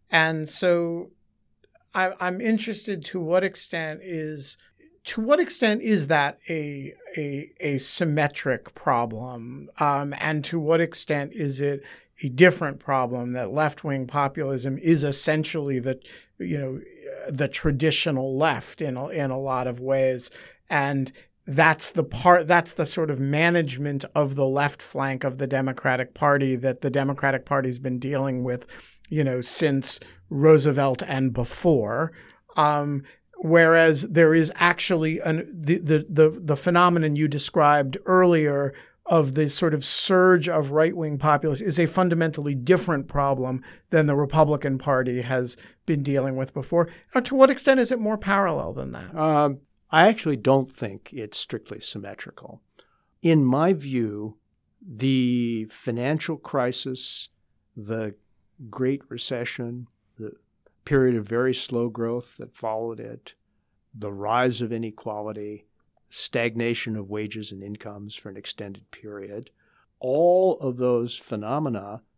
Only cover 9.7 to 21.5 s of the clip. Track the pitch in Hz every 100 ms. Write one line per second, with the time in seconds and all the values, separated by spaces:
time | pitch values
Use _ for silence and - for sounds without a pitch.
9.7 | - 147 143 143 139 151 151 139 170 151
10.7 | 165 165 - - 147 143 226 143 131 143
11.7 | 139 - - _ - 139 127 180 180 156
12.7 | 131 - 135 123 123 120 123 107 135 151
13.7 | - 156 139 127 147 139 135 139 135 131
14.7 | 135 160 165 143 139 - 156 156 160 143
15.7 | 131 123 131 - - _ - 180 151 135
16.7 | 131 - - - - - 135 143 - 160
17.7 | 135 156 147 170 135 135 131 156 120 -
18.7 | - 151 127 139 - 139 131 135 127 127
19.7 | 120 131 135 131 127 - - - _ _
20.7 | 151 139 139 131 - - _ -